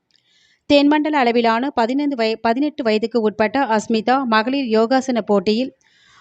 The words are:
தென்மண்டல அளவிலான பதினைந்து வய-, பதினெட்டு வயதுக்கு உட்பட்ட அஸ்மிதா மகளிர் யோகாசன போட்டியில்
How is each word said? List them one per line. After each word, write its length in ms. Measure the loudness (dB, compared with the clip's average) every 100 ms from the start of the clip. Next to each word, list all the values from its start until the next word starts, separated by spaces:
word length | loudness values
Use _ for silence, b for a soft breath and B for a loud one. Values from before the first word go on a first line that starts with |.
| _ _ _ _ _ _ 2
தென்மண்டல 420 | 4 4 2 0 0
அளவிலான 540 | 2 2 0 0 -2
பதினைந்து 460 | -2 -2 -2 -2 -2
வய-, 200 | -4 -2
பதினெட்டு 480 | -2 -2 -2 -2
வயதுக்கு 380 | -2 -2 -2 -2
உட்பட்ட 440 | -2 0 -2 0 0
அஸ்மிதா 580 | -2 0 -2 0 0
மகளிர் 560 | 2 0 0 -2 0 0
யோகாசன 420 | 2 0 0 -4
போட்டியில் 520 | 0 0 2 -2 -4 -8 b b b b